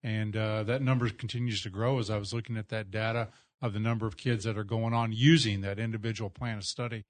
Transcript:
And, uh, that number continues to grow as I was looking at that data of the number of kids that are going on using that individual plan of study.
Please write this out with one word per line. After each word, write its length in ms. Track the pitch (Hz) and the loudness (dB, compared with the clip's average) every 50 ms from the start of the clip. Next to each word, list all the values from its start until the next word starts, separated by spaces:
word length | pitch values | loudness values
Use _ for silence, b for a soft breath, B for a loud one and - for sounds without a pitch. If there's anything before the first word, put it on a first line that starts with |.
| - | -2
And, 320 | 117 110 110 107 107 104 | -2 -2 0 0 0 0
uh, 280 | 110 110 107 107 110 110 | 0 0 0 0 0 0
that 180 | 104 120 135 | 0 0 2
number 260 | 139 127 131 127 120 113 | 4 4 4 4 2 0
continues 520 | 104 - - 110 - 120 123 120 107 98 | -2 -4 -8 -6 -4 -2 -2 -2 -2 -2
to 80 | - 107 | -4 -6
grow 300 | 92 101 113 123 135 131 | -4 0 0 2 2 2
as 100 | 110 98 | 0 0
I 80 | 107 | -2
was 160 | 104 101 98 117 | -2 -2 -4 -6
looking 240 | 117 107 - 117 | -6 -4 -4 -6
at 120 | 110 107 _ | -6 -6 _
that 200 | - 110 107 98 | -6 -6 -6 -4
data 380 | 98 110 110 113 113 117 113 101 B B B B B _ | -4 -2 -2 0 0 0 -2 -4 B B B B B _
of 120 | - 117 98 | -4 -2 -2
the 60 | 107 | 0
number 280 | 110 113 117 110 110 | 0 0 0 0 0
of 100 | 110 - | -4 -4
kids 260 | - - 131 120 107 98 | -2 0 0 0 0 0
that 120 | 113 107 | -2 -2
are 60 | 104 107 | -2 -2
going 320 | 98 117 113 113 113 117 | -2 0 0 0 2 2
on 160 | 117 117 113 | 0 0 0
using 500 | 110 110 123 147 165 160 120 110 101 98 | 0 6 8 8 8 8 6 4 0 0
that 160 | 98 98 101 | 0 -2 -2
individual 540 | 101 113 113 113 110 104 117 107 101 113 98 | -2 -2 -4 -4 -2 -4 -4 -4 -2 -6 -8
plan 260 | - - 123 120 110 | -6 -6 -6 -6 -4
of 80 | 104 98 | -4 -6
study. 380 | - - - 120 120 120 110 101 | -8 -6 -4 -6 -6 -6 -8 -12